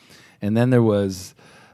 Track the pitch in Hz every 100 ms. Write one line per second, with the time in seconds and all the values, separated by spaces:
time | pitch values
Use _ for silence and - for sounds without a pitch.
0 | _ - - _ 101 113 123 123 113 101
1 | 98 92 92 - - - -